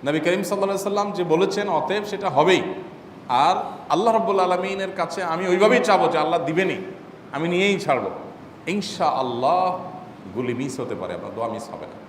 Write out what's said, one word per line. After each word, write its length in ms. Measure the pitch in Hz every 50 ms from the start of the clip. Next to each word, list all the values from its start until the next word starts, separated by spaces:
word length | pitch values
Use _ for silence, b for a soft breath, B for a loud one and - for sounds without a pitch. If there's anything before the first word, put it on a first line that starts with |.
| -
নবী 160 | 139 151 160
করিম 220 | 151 170 180 196
সাল্লাল্লাহু 200 | 196 - 208 196
আলাইহি 80 | 196 196
ওয়াসাল্লাম 420 | 196 190 - 208 202 208 202 202
যে 120 | 180 175 180
বলেছেন, 440 | 165 156 160 190 190 - 202 202 202
অতএব 360 | 175 151 - - 185 208 202
সেটা 260 | 202 196 185 202 185
হবেই, 320 | 139 135 156 180 190 - - 185 185 - - - - - - - - - - -
আর 280 | 123 127 143 165 190 185 - - - - - -
আল্লাহ 260 | 147 160 214 233 226
রাব্বুল 260 | 226 196 190 196 190
আলামিনের 520 | 185 180 180 180 180 196 196 196 190 185 190
কাছে 260 | - 170 165 - 202
আমি 260 | 185 170 160 170 190 185
ওইভাবেই 320 | 180 180 202 220 247 240
চাবো 280 | - - 196 180 165 160
যে 100 | 170 156
আল্লাহ 260 | 151 160 170 170 -
দিবেনই, 320 | - 165 170 190 180 143 95 95 - - - - - - - - -
আমি 160 | - 139 160 175
নিয়েই 320 | 175 180 190 202 202 180
ছাড়বো, 300 | - 156 139 120 104 92 - - - - - - - - - - -
ইনশাআল্লাহ 1120 | 156 185 208 190 - - - 180 151 - - 131 123 120 117 123 143 170 180 185 185 185 185 - - - - - - - - - 98 90
গুলি 200 | 110 127 123 120
মিস 260 | 113 135 143 - -
হতে 140 | 123 123 113
পারে, 200 | 92 92 90 87
আপনার 200 | 87 95 101 98
দোয়া 140 | 110 117 113
মিস 200 | 110 - - -
হবে 160 | - 85 78
না। 160 | 73 - - -